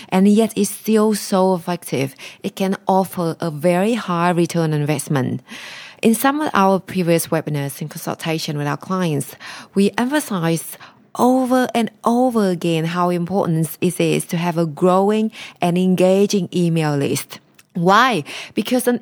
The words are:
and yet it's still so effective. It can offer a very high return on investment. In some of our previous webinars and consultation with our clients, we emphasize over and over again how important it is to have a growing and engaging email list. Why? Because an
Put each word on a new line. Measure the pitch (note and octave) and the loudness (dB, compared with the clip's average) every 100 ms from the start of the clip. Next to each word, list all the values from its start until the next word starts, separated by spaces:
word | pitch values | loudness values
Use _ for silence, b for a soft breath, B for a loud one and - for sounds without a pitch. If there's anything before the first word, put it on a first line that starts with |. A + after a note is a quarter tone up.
| B | B
and | F#3 G3 | 2 4
yet | G#3 A3 - | 4 2 0
it's | G3+ | -2
still | - - A3 G#3+ G#3 | -4 0 2 2 0
so | - G3 F#3 | 0 2 2
effective. | F#3 E3 F3 - C3 C3+ - B B | 2 -2 -6 -4 -4 -4 -6 B B
It | G3 | -10
can | - F#3+ F#3+ - | -4 -4 -2 0
offer | F#3+ F#3 - E3 D#3 | 2 2 -2 -4 -4
a | E3+ | -6
very | D3 F3 F3 G3+ | -2 0 2 0
high | A#3 F#3 F3 F3 | -2 -2 0 0
return | F3 E3+ E3+ D#3+ | 2 0 0 0
on | D3+ | 0
investment. | D3 D3 - C#3+ B2+ C3 - B B B B B | 0 -2 -2 -2 -2 -4 -8 B B B B B
In | A3+ | 0
some | A3+ C4+ D4 | 2 2 0
of | D4+ | 0
our | - F#3+ F#3+ | 2 4 2
previous | - F#3 E3+ E3 - | -2 -2 2 2 0
webinars | D#3+ D3+ D3 C#3 - | -4 -2 -4 -6 -8
and | D3+ | -12
consultation | E3 - - E3 D#3+ - D3 | -10 -8 -8 -6 -6 -4 -6
with | D3 | -4
our | C#3 | -4
clients, | - F#3 F3+ C#3+ C#3 - B B B | -4 -4 -2 -2 -4 -12 B B B
we | - G3 - | 0 0 2
emphasize | B3 D4 C#4+ G3 E3 E3 - - B B _ - | -2 -2 -2 -2 -2 -2 -4 -16 B B _ 0
over | A#3+ B3+ B3+ B3+ B3+ | 2 2 2 0 0
and | A#3 A3+ - | -2 -4 -4
over | - A#3+ B3+ A#3 G3+ | -2 2 2 2 0
again | F3+ E3+ E3 | 0 0 0
how | E3 F3 F3+ | 0 0 0
important | F3+ E3+ F#3+ F3 D#3+ D#3+ - | 0 -2 -2 0 0 -2 -2
it | F3+ - | -2 0
is | E3 D3+ | 0 0
to | - F3 | -2 -4
have | F3 E3 | -2 -2
a | E3 | -2
growing | C#3+ F3+ F#3 G3 G#3+ A3 - B B | 0 2 4 2 0 -2 -4 B B
and | F3 F3 | 0 2
engaging | F#3 F3+ F3+ F#3+ G3+ G#3 F3 | 2 4 4 4 4 2 -2
email | F3 F3 E3 D#3 C#3+ | 0 0 2 0 0
list. | C#3 C#3+ - - _ _ _ | -2 -4 -6 -14 _ _ _
Why? | - E3+ G3+ B3+ G3+ C#3+ B B | -2 4 6 4 0 -4 B B
Because | - G#3+ B3 B3 | -6 -2 0 0
an | B3 | -2